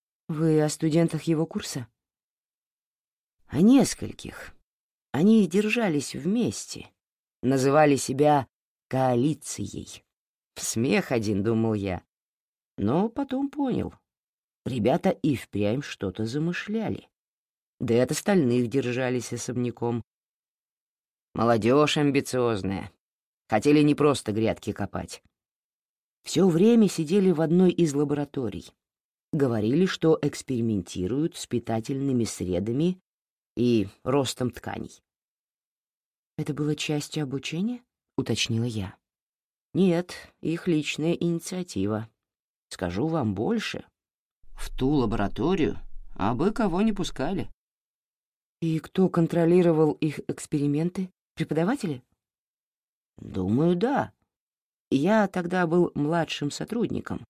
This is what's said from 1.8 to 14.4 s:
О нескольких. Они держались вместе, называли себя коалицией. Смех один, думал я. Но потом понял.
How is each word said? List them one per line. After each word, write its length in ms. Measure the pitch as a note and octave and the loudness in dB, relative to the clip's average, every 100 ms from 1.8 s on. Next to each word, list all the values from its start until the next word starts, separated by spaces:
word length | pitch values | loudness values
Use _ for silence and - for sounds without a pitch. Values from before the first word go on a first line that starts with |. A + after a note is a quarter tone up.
| A#2 _ _ _ _ _ _ _ _ _ _ _ _ _ _ _ _ | -12 _ _ _ _ _ _ _ _ _ _ _ _ _ _ _ _
О 140 | B2 | 2
нескольких. 920 | G3+ C4+ F3+ - - - - - - - _ _ _ _ _ | 6 6 4 -2 -10 -12 -16 -16 -18 -20 _ _ _ _ _
Они 340 | B2+ G3 A3+ F3+ | 2 4 6 4
держались 640 | F3+ G#3+ A#3 G#3 D3 - | 2 0 0 0 -2 -4
вместе, 760 | B2+ D3+ A3+ E3+ - - - - _ _ _ _ _ | -6 -4 -2 -2 -4 -10 -14 -18 _ _ _ _ _
называли 540 | B2 C3+ C3+ C#3+ D3+ C3+ | 0 2 4 4 6 4
себя 500 | - C3 D3 D3 A#2+ _ _ _ - | 0 2 4 4 0 _ _ _ -6
коалицией. 1160 | C3 C3 A#2+ C#3+ D3+ - - G#2 - - - _ _ _ _ _ - | -2 0 2 0 -2 -8 -10 -10 -10 -14 -18 _ _ _ _ _ -10
Смех 540 | - A2+ C3+ G3+ - | -6 -2 0 0 0
один, 320 | B2 G#2+ G2+ | -2 0 -2
думал 320 | G#2 A2+ A2+ | 0 0 0
я. 300 | G#2+ G2 F2 - _ _ _ _ _ _ - | 0 -2 -6 -10 _ _ _ _ _ _ -4
Но 320 | G2+ D#3 A3 | 0 0 0
потом 420 | A3+ C4+ C4 C#4 | -4 -6 -4 -4
понял. 440 | D4 C4+ - E2+ - _ _ _ _ | -4 -2 -2 -4 -10 _ _ _ _